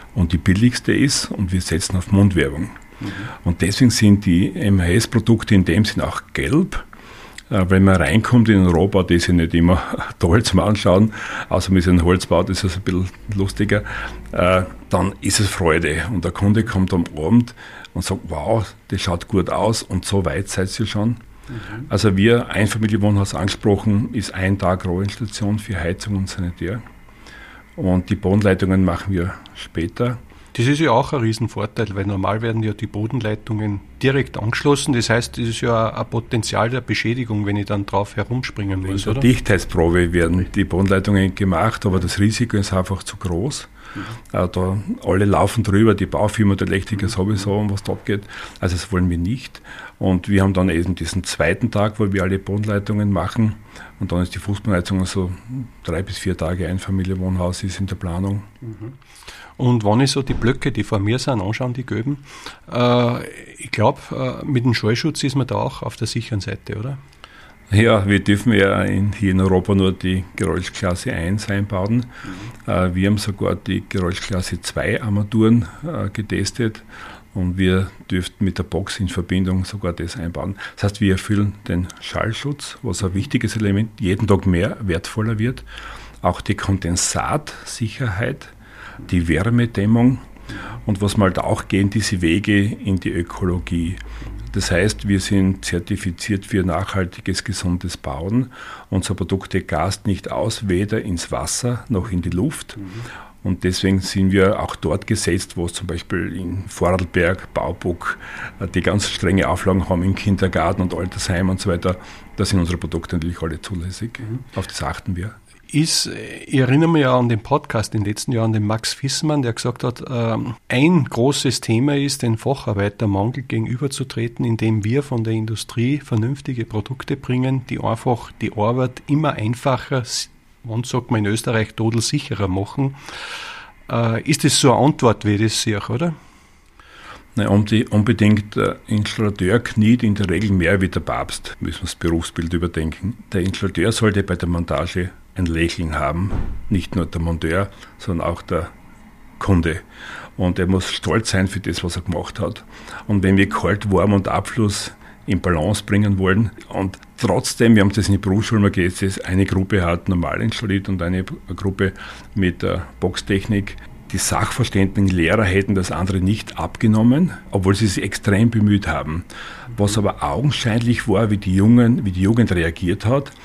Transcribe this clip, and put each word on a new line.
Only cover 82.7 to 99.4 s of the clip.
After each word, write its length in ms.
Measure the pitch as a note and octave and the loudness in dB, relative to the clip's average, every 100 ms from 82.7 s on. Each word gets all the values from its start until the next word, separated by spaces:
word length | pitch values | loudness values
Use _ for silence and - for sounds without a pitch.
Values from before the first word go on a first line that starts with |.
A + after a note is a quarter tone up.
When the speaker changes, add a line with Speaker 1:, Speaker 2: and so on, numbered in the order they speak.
| - | -8
Speaker 1:
was 220 | A2 F#2 | -6 -2
ein 100 | F#2+ | -2
wichtiges 420 | F#2+ - B2 G#2+ G#2+ | -2 -2 0 0 0
Element, 460 | G#2 G2 A2 - | 0 2 0 -2
jeden 260 | F2+ G2+ G#2+ | -2 0 2
Tag 200 | F#2+ F#2+ | 2 4
mehr 300 | F2 G2+ - | 2 2 -2
wertvoller 560 | G2+ E2 - - A2 A2 | -4 -4 -4 -4 -2 -2
wird. 260 | A#2 C3 - - - - - - | -2 -4 -12 -16 -16 -18 -18 -4
Auch 180 | F#2 F2+ | -2 -2
die 140 | - - | -2 -4
Kondensatsicherheit, 1900 | - G2 E2+ F2+ - - - C#3+ - - - - G#2+ - B2 F#2 B2 C#3+ - - - - - - - | 0 0 0 -2 -2 -2 -2 -2 -4 -16 -14 -6 -6 -4 -4 -2 -4 -6 -12 -20 -20 -20 -20 -16 -2
die 200 | F2+ E2+ | 0 2
Wärmedämmung, 920 | D2+ G#2 A#2+ A#2 - G2+ A#2 B2 B2+ - - - - - - - | 2 4 2 2 2 4 6 4 2 -6 -20 -16 -14 -12 -10 -4
und 160 | F#2+ | 0
was 160 | G2+ G#2+ | 0 4
wir 60 | |
halt 160 | F#2+ F2 | 2 2
auch 280 | - A2 - | 0 -2 0
gehen, 220 | G2 G2+ | 2 2
diese 320 | A2 - F#2 | 0 -2 0
Wege 420 | E2 F2+ G#2 G2+ | 2 2 2 2
in 360 | G2+ - G#2 F#2 | 2 -2 -2 -2
die 120 | - | -2
Ökologie. 840 | - E2+ - F#2 F2 - E2+ E2 G2 - - - - - | -4 -4 -4 -2 -2 -2 -2 -2 -6 -10 -12 -12 -12 -6
Das 160 | G2+ - | -4 0
heißt, 380 | F2 G#2 - G#2 | 2 2 0 0
wir 140 | G2 | 0
sind 420 | - G2+ F#2+ F#2+ | 2 2 4 2
zertifiziert 800 | - F2 - G2 F#2 E2+ - G2 - | -2 -4 -2 -4 -4 -6 -4 -4 -2
für 180 | G2 F2+ | -2 0
nachhaltiges, 800 | E2 F#2+ G2 F2+ - - F2+ | 0 -2 -2 -4 -6 -6 -6
gesundes 520 | - F#2 F2+ F2+ F2 - | -4 -4 -2 -2 -4 -8
Bauen. 560 | - C2+ F2+ A#2 C3 - - - - | -8 -6 -2 -2 -2 -8 -18 -16 -4
Unsere 260 | F#2+ - F#2+ | -2 -2 -4
Produkte 460 | F2 F#2+ | -2 -4